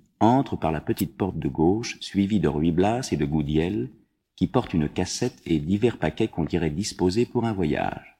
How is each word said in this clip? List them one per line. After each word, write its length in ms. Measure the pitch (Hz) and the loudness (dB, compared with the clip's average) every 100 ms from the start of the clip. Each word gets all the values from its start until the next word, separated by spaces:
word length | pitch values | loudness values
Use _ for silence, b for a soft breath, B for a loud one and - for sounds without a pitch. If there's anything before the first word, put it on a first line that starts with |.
| _ - | _ 2
entre 380 | 107 127 135 92 | 4 4 2 -2
par 160 | 80 | -2
la 80 | 78 | -2
petite 340 | - - 95 - | -4 -4 -4 -2
porte 240 | 98 82 | -4 -2
de 80 | 73 | -4
gauche, 500 | 65 80 104 120 - | 2 4 4 -2 -10
suivi 400 | - 95 98 104 | -4 0 2 2
de 80 | 76 | 2
Ruy 240 | 71 82 | 2 2
Blas 340 | 82 101 120 135 | 2 2 0 -2
et 40 | 78 | -2
de 80 | 73 | 0
Goudiel, 640 | 80 71 78 85 104 131 - _ _ _ - | 0 0 0 0 -2 -6 -10 _ _ _ -4
qui 120 | 90 | 0
portent 260 | 131 - | 0 0
une 160 | 87 73 | 0 0
cassette 520 | - 90 - 123 - - | 0 -4 -2 -4 -4 -2
et 140 | 82 | -2
divers 380 | 73 101 117 - | 0 2 0 0
paquets 300 | 80 - 110 | -4 -2 -2
qu'on 160 | - | -2
dirait 280 | 73 87 82 | -2 -2 -2
disposés 540 | 73 104 - 92 98 120 | -2 -6 -2 0 0 -2
pour 200 | 123 113 | -2 -2
un 80 | |
voyage. 580 | 98 80 64 50 - - _ | 0 -2 0 -4 -6 -14 _